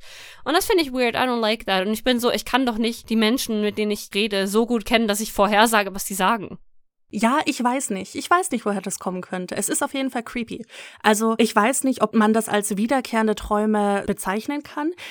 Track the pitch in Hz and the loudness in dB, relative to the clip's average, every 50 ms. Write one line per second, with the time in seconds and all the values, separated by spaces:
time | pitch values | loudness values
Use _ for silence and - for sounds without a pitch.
0 | - - - - - - - - - - 302 359 - - 453 349 320 262 247 254 | -18 -20 -20 -20 -20 -20 -20 -10 -4 0 2 2 2 4 2 2 2 0 0 0
1 | 247 233 - - 254 254 240 233 226 214 220 226 - - 190 190 185 208 220 214 | 0 0 2 0 0 0 0 0 0 0 -2 -2 -2 0 0 0 0 0 -2 0
2 | - 254 254 240 233 240 - 220 - - - 262 269 240 220 214 233 233 226 - | 0 0 0 2 2 0 0 -2 -2 0 0 0 2 0 0 0 -2 -2 -2 -6
3 | - - 226 226 220 214 240 269 - - 220 208 208 208 202 214 214 208 208 208 | -6 -2 0 2 4 4 2 0 -2 -2 -2 -2 -2 -2 -2 -2 -2 -2 -2 -4
4 | - - - 202 214 220 208 196 190 196 196 220 240 226 240 226 202 - 240 226 | -6 -4 -2 -2 0 0 0 0 0 2 2 2 2 2 0 -2 0 2 2 2
5 | 233 214 202 208 220 - - - 202 196 214 202 220 233 226 214 202 190 190 196 | 2 2 0 -2 -4 -2 0 2 2 4 6 4 4 6 4 2 2 0 -4 -8
6 | - - 202 185 185 196 233 214 170 - - - - - - - - _ _ _ | -8 -6 -2 0 2 2 2 0 -2 -8 -12 -14 -16 -20 -20 -20 -20 _ _ _
7 | _ _ - 208 208 226 262 311 - - 277 - 233 247 247 277 269 - 208 190 | _ _ -4 0 0 2 2 2 0 -2 -2 -2 -2 0 0 -2 -2 -4 -4 -6
8 | 190 - - - - - 370 359 381 - 269 226 - 214 202 196 - 202 - - | -6 -8 -10 -10 -2 2 2 2 2 0 -4 -2 -2 -2 -4 -2 -4 -6 -8 -6
9 | - 190 180 185 180 - - 185 180 - - - 202 - 302 - 285 277 - 269 | -6 -6 -6 -6 -8 -8 -8 -8 -8 -6 -6 -6 -4 -2 -2 -2 -2 -2 -2 -4
10 | 269 269 - 240 233 - - 247 226 - - 226 226 - - - - - - - | -4 -2 -4 -6 -8 -6 -6 -6 -6 -6 -8 -10 -12 -14 -18 -18 -20 -20 -16 -2
11 | - 214 220 208 226 226 226 220 226 214 - 214 202 240 277 - - 262 247 - | 2 2 4 4 4 2 4 4 2 4 4 4 4 4 2 2 0 0 0 0
12 | 214 214 - 226 214 214 220 226 220 - - 208 202 - 208 190 220 233 285 262 | 0 2 4 4 4 6 4 2 2 0 0 0 0 0 -2 -2 0 0 0 0
13 | 254 - - 220 220 214 208 - - - 214 208 214 214 214 208 208 202 202 202 | 0 0 0 0 2 0 0 -2 -2 -2 0 2 2 2 2 2 2 2 0 0
14 | - - 196 - - 190 190 220 220 - 285 294 285 - - 302 294 320 359 - | 0 -2 -4 -4 -4 -4 -4 -4 -4 -4 -6 -6 -8 -8 -8 -6 -4 -4 -4 -6
15 | - - | -10 -16